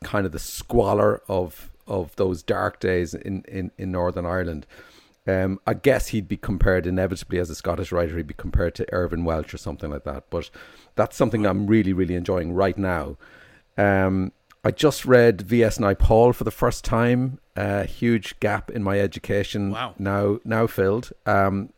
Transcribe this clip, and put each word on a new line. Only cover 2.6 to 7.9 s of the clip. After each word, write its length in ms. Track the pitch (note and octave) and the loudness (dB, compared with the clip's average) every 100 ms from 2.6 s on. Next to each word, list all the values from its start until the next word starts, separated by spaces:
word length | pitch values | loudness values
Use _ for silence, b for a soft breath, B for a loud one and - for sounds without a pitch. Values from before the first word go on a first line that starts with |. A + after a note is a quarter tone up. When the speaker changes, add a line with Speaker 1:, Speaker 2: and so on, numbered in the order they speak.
| F#2+ - | -2 -2
Speaker 1:
days 340 | F#2+ F2+ F2 | -2 0 -2
in, 300 | - - F#2+ - | -6 -8 -8 -8
in, 240 | F#2+ F#2 - | -8 -8 -8
in 140 | G2 | -6
Northern 340 | F2+ F2+ F2+ E2+ | -2 -2 -2 -4
Ireland. 400 | F#2 E2+ D#2 - B B B B B - | -4 -4 -6 -12 B B B B B -2
Um, 340 | F#2+ F#2+ F#2+ - | 0 0 -2 -4
I 80 | |
guess 340 | F#2+ C#3 B2+ - | 0 2 2 0
he'd 200 | A2 F#2 | -6 -4
be 100 | G2+ | -8
compared 480 | - F#2+ G2+ F#2 F2 | -4 0 2 2 0
inevitably 540 | F#2 F#2 F#2 - F2+ | 0 -2 -4 -4 -4
as 100 | E2+ | -4
a 60 | D#2 | -6
Scottish 360 | - D#2 F#2 | -6 -4 -2